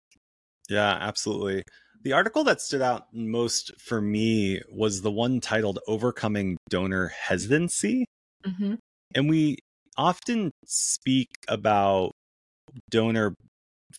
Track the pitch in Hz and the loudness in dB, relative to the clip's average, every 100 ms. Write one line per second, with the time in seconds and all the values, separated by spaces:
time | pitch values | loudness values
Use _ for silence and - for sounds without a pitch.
0 | _ _ _ _ _ _ - 101 104 87 | _ _ _ _ _ _ -2 2 2 2
1 | 104 - 110 107 101 95 - - _ _ | -2 -4 -4 -4 -2 -4 -6 -16 _ _
2 | 135 143 214 311 277 165 - 139 127 117 | 0 2 2 2 2 0 -2 0 0 -2
3 | - 117 110 117 117 - - - - 113 | -6 -8 -4 -2 0 -2 -6 -14 -6 -2
4 | 104 107 113 110 98 95 - 101 107 95 | 0 2 2 4 2 -2 -6 -2 0 0
5 | 107 104 120 127 - 110 107 95 - 110 | -2 0 0 0 0 0 0 -2 -4 -2
6 | 123 - 110 104 95 85 - 92 95 95 | -2 0 -2 0 -2 -4 -4 -2 0 -2
7 | 87 - - 92 101 151 170 - 202 254 | -2 -4 -4 -2 0 0 0 -2 0 0
8 | 247 _ _ _ 196 185 202 226 _ _ | -2 _ _ _ -8 -4 -4 -6 _ _
9 | _ 127 147 160 151 127 _ _ _ - | _ 0 2 4 2 -2 _ _ _ -2
10 | 160 170 - 233 175 - - - - - | 0 0 -2 -2 -2 -6 -6 -4 -2 -2
11 | 131 131 120 - - 107 104 104 98 95 | 0 0 0 -8 -6 -2 2 4 4 2
12 | 92 - _ _ _ _ - 131 - 113 | 0 -6 _ _ _ _ -20 -20 -2 2
13 | 113 113 104 - _ _ _ _ _ | 2 2 0 -2 _ _ _ _ _